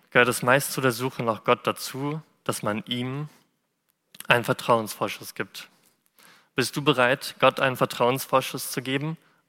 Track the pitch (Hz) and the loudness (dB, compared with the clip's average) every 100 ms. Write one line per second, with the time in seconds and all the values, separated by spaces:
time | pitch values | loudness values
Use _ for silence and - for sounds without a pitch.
0 | _ 127 120 117 123 135 - - 131 113 | _ 4 4 4 4 2 2 -2 0 0
1 | 131 - 120 104 - 123 - 101 - 127 | -4 -2 -2 0 2 2 0 -4 -6 -8
2 | 143 156 - _ - 113 110 107 - 123 | -6 -6 -10 _ -8 -4 -4 -4 -6 -6
3 | 127 135 151 - _ _ _ _ _ _ | -6 -8 -10 -14 _ _ _ _ _ _
4 | _ - - 120 113 131 - 117 107 - | _ -8 0 2 2 -2 2 0 0 -6
5 | 107 - 110 - 101 - - _ _ _ | -6 -6 -12 -10 -10 -12 -20 _ _ _
6 | _ _ - - _ - 123 - 143 127 | _ _ -20 -20 _ -4 -2 0 2 4
7 | 123 139 - - 131 - 139 123 131 - | 4 2 -4 2 4 4 0 0 -2 2
8 | 120 131 - 135 - 139 - - 127 135 | 2 2 0 0 0 -6 -8 -6 -4 -4
9 | 151 160 _ _ | -4 -8 _ _